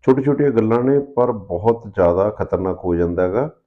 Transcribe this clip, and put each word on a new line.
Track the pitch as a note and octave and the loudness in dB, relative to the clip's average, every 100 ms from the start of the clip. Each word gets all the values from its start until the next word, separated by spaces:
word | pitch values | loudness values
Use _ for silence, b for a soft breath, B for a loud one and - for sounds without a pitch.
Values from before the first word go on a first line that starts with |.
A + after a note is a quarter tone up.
| - | 2
ਛੋਟੀ-ਛੋਟੀਆਂ | C3 C3+ C#3+ C#3+ | 2 2 0 2
ਗੱਲਾਂ | A2+ A2 A#2 | 2 2 2
ਨੇ | B2+ C#3+ | 2 0
ਪਰ | C#3+ - B2 | 0 -2 -2
ਬਹੁਤ | A2+ F2 F2 A2 A#2 G#2 | -2 -6 -2 0 -2 -6
ਜ਼ਿਆਦਾ | G2 F2 F2 G#2 | 0 2 2 0
ਖਤਰਨਾਕ | G#2 F#2+ F#2 F#2 F2 F#2 | -2 -4 -4 -4 -4 -2
ਹੋ | E2+ | -2
ਜਾਂਦਾ | E2+ F2 | 0 0
ਹੈਗਾ। | F2+ G#2 D3+ - | -2 -2 -4 -10